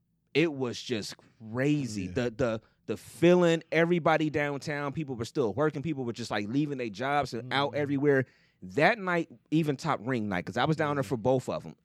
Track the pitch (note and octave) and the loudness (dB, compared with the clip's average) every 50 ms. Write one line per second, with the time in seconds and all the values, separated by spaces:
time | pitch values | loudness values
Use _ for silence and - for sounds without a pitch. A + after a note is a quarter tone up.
0 | _ _ _ _ _ _ - C3+ E3 E3+ D3 C3+ C3 A#2+ A#2 - - - B2 G#2+ | _ _ _ _ _ _ 0 2 2 2 0 -2 -4 -4 -6 -6 -6 -6 -4 -4
1 | F#2 - - _ - _ _ - A2+ A2 A2 B2 C3+ D3 D3+ D3 C#3 A#2+ G#2+ G#2 | -6 -8 -12 _ -20 _ _ -20 -14 -8 -4 -2 0 2 2 0 0 -4 -4 -6
2 | F#2+ F2+ F2+ C3+ A#2+ B2 A2+ A2 B2+ A#2 A2 A2 _ _ _ _ _ - A2 - | -6 -4 -4 -2 -2 -2 -2 -2 -2 -2 -2 -4 _ _ _ _ _ -8 -8 -8
3 | - - - - E3 F3 F3+ F3+ F3 E3+ E3 E3 - - - D#3 E3+ E3 F3 F3 | -8 -14 -4 4 6 6 8 8 6 4 4 2 0 -2 2 2 2 4 2 2
4 | C#3+ E3+ D#3 D#3 D#3 D#3 C#3 D#3 D3 C#3+ C#3+ C#3 C3+ D#3+ D3 C#3+ C#3+ C#3+ C3+ D#3+ | 4 2 2 4 2 0 0 0 -2 -2 -4 -6 -6 -6 -6 -4 -4 -4 -4 -6
5 | D3+ C3+ C3 A2 A#2 - - D#3 B2+ G#2+ F#2+ B2 D3+ D#3 D3 D3+ B2 E3+ D3+ C3+ | -6 -6 -6 -6 -6 -4 0 0 0 0 2 2 0 0 0 -2 -4 -4 -4 -4
6 | C3 A#2+ A2 - A#2 - B2+ G#2+ G#2 G2+ A#2+ C#3 D#3 C#3+ C#3+ B2+ B2 A#2 G2 F2+ | -4 -6 -6 -6 -6 -4 -4 -4 -2 0 0 0 0 0 -2 -4 -6 -6 -6 -4
7 | B2+ C3+ C#3+ D3 C#3 B2 - A2+ A#2+ B2+ B2 C3+ C#3+ C#3+ A2+ C#3+ D3 C3+ C#3+ C#3 | -2 0 0 0 0 -2 -4 -8 -6 -2 -2 0 0 0 -2 -2 -2 -2 0 2
8 | C#3 D3 C#3 C3+ B2+ - _ _ _ _ _ - - F#2 F#2 B2 D3+ F3+ A#3 A3+ | 4 4 6 4 4 0 _ _ _ _ _ -18 -12 -4 0 4 4 4 4 2
9 | F#3+ F#3 F3 E3+ E3 - - - _ - D3 D#3 E3 D3 C#3 - - D#3+ C3 - | -2 -2 -2 -2 -2 -4 -10 -18 _ 0 0 2 2 2 -2 -2 -2 -2 -2 -2
10 | G2+ B2 C3 A#2+ G#2+ G#2 G2 F2+ - - F#2 A#2+ B2 D3 D#3+ D3 D#3+ C#3+ D3 C#3+ | -2 -2 -2 -2 0 -2 -2 -4 -4 -4 -2 -2 0 0 0 0 0 -2 0 -2
11 | C3+ - C#3 A#2 G2 B2 C3+ B2+ - - E2+ D#2 D#2 D#2+ - _ | -2 -2 -2 -2 0 2 2 0 0 -4 -6 -6 -8 -12 -18 _